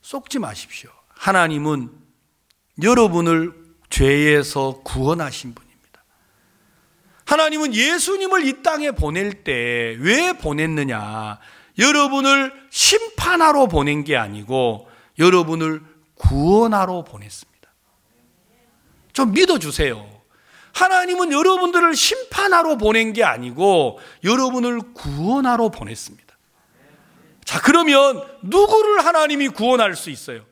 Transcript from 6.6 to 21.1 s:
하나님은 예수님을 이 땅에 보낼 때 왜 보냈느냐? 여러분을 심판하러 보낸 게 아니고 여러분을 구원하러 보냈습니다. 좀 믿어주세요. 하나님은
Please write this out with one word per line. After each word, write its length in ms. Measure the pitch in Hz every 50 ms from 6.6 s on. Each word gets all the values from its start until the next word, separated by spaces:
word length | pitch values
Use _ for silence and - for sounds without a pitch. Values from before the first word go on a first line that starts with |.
| _ _ _ _ _ _ _ _ _ _ _ _ _
하나님은 480 | - 294 302 320 311 302 302 302 294 233
예수님을 720 | 208 240 294 330 349 - - 392 381 381 381 381 381 311
이 160 | 269 262 269 -
땅에 300 | - - 302 302 294 262
보낼 520 | - 160 147 151 175 196 208 196 - _
때 520 | - 139 123 120 120 120 120 117 113 113 117
왜 340 | 131 170 220 277 339 359 359
보냈느냐? 1040 | - - 156 147 147 156 160 160 151 143 135 120 107 104 107 107 110 110 107 104 - _ - - - _ _ _ -
여러분을 760 | 208 277 294 294 285 277 269 277 269 269 277 277 269 262 269 - - _
심판하러 960 | - - - - 381 440 453 453 - - - - 370 339 330 311 294 285 269
보낸 380 | 220 165 156 139 143 147 151 143
게 120 | 139 147
아니고 720 | 127 113 104 101 107 101 104 127 131 127 120 110 101 - - - _ _ _ _ -
여러분을 640 | 156 180 180 180 170 156 160 165 160 160 156 156 156 - _ _ _ _ _
구원하러 920 | _ - - 135 139 143 165 196 214 233 226 214 202 190 185 185 175 160
보냈습니다. 640 | - - 104 101 104 - - - _ _ _ _ _ _ _ _ _ _ _ _ _ _ _ _ _ _ _ _ _ _ _ _ _ _ _ _ _ _ _ _ _ _
좀 200 | - - 233 190
믿어주세요. 840 | 262 359 359 349 254 160 151 139 - 160 135 120 110 104 107 104 104 _ _ _ _ _ _ _ - - _ _
하나님은 600 | - 370 370 381 370 359 359